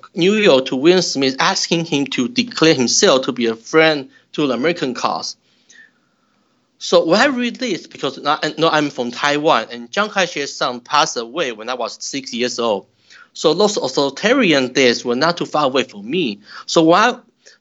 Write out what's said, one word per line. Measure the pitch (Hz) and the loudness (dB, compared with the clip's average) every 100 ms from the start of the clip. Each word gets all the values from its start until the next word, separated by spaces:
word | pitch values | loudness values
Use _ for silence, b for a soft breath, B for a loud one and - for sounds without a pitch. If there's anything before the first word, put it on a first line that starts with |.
| - - | -12 0
New | 175 | 2
York | 214 202 135 131 | 4 4 4 2
to | 135 | 2
William | 156 185 | 4 4
Smith, | 175 135 135 135 | 2 0 -2 0
asking | 165 190 - 170 165 | -2 0 -2 -2 0
him | 143 135 | -2 -2
to | - 120 | -2 -2
declare | 123 113 - 160 | -2 -4 2 2
himself | 151 120 - 202 131 175 | 4 2 2 4 4 0
to | |
be | 123 113 | -2 -2
a | 113 | -4
friend | - 160 160 151 131 b b | 0 2 4 2 -6 b b
to | - 147 | -4 -2
the | 120 | 0
American | 151 170 139 | -2 -2 -4
cause. | 120 117 85 - - b b b b b b b b b b _ _ _ _ | -4 -4 -4 -8 -14 b b b b b b b b b b _ _ _ _
So | - 180 165 | 2 2 4
when | 196 | 2
I | 285 | 2
read | 247 240 - | 0 -4 -4
this, | 254 175 - | -6 -6 -8
because | - 143 127 139 | -8 -8 -4 -2
I, | 151 156 - | -2 -2 0
no, | - | 0
I'm | 151 147 | 2 -2
from | 135 120 | -4 -8
Taiwan, | 120 147 143 156 127 110 | -2 -2 0 2 2 0
and | 120 117 | -12 -8
Chiang | - 214 | -6 -4
Kai-shek's | 202 175 151 139 | -2 -4 -4 -8
son | - 147 123 | -6 -6 -6
passed | - 147 156 123 | -2 0 0 -2
away | 117 143 143 | -8 -6 -6
when | 107 113 | -6 -8
I | 127 | -6
was | 110 - | -8 -8
six | - 139 131 | -10 -10 -8
years | 117 123 120 | -4 -4 -2
old. | 117 98 - _ b b b | 0 -2 -4 _ b b b
So | - 160 | -2 0
those | 151 208 - | 2 2 0
authoritarian | 135 - 139 135 202 277 202 143 127 | -2 -2 -2 -2 0 2 4 2 2
days | 135 127 113 123 | 2 2 2 -2
were | 120 | 0
not | 160 170 | 0 -2
too | 151 | -4
far | 151 143 | 0 0
away | 135 | 0
from | 117 104 104 | -4 -8 -6
me. | 170 139 101 B B - | -4 -4 -6 B B 0
So | 170 | 2
when | 160 175 | 4 4
I | 233 240 _ _ b b | 2 -2 _ _ b b